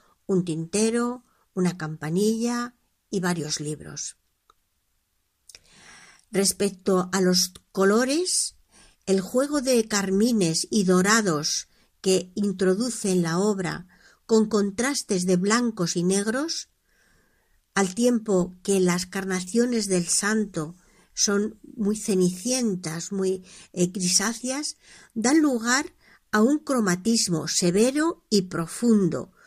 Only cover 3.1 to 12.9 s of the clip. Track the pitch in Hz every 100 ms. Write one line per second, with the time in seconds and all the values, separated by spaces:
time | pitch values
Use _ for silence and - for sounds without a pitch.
3.1 | 202 180 175 147 151 147 147 - 143 -
4.1 | - _ _ _ _ _ _ _ _ _
5.1 | _ _ _ - - _ - - - -
6.1 | _ _ 190 196 - 202 196 - 185 180
7.1 | 190 180 180 - - _ - 196 214 254
8.1 | 302 359 - - - _ _ - _ -
9.1 | 190 185 247 285 294 254 247 220 208 190
10.1 | 196 233 226 170 165 - 220 185 180 190
11.1 | 226 202 151 156 - - _ _ _ 190
12.1 | 190 185 - 208 185 185 190 247